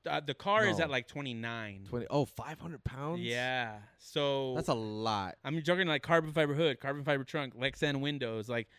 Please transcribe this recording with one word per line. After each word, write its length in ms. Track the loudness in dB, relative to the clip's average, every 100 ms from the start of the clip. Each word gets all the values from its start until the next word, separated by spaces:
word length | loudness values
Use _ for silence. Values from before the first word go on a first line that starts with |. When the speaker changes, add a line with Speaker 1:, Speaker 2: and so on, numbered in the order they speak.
| -2
Speaker 1:
Uh, 140 | -2
the 140 | -2
car 320 | -4 2 4 4
is 100 | 4
Speaker 2:
No. 60 |
Speaker 1:
at, 60 | 2
like, 180 | 0 -2
twenty-nine. 800 | -6 -6 -4 -4 -6 -8 -10 -6
Speaker 2:
Twenty, 180 | -4 0
oh, 160 | 2 0
five 340 | -2 -10 -10
hundred 240 | -10 -8
pounds? 360 | -8 -6 -4 -4
Speaker 1:
Yeah. 560 | -2 -2 0 -2 -2 -6 -16 _
So 540 | -6 0 2 2 0 -2
Speaker 2:
That's 120 | 0
a 60 |
lot. 640 | 0 0 -2 0 0 -2 -6
Speaker 1:
I'm 180 | -4 -2
joking, 240 | 2 2 4
like, 160 | 0
carbon 300 | 4 4 4
fiber 200 | 2 4
hood, 260 | 4 2 2
carbon 220 | -2 -2
fiber 220 | 0 0
trunk, 320 | 0 -4 -4 -2
Lexan 420 | -4 0 2 2
windows. 480 | 0 0 -2 -2 -2
Like, 180 | -2 -2